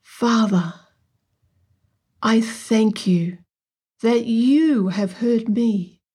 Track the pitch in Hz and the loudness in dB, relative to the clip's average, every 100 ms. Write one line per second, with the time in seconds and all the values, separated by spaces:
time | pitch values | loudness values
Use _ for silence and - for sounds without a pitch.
0 | _ - 233 233 214 185 165 - _ _ | _ -4 0 2 2 0 -2 -12 _ _
1 | _ _ _ _ _ _ _ _ _ _ | _ _ _ _ _ _ _ _ _ _
2 | _ _ 220 226 226 - - 220 220 214 | _ _ 0 0 0 -10 -2 2 2 0
3 | - 175 170 180 _ _ _ _ _ _ | 0 0 -2 -8 _ _ _ _ _ _
4 | 226 240 240 226 247 294 320 254 185 185 | 0 0 0 0 2 4 2 2 0 -2
5 | 196 - 240 233 226 208 233 202 175 _ | -4 -2 -2 0 0 0 0 -2 -6 _
6 | _ | _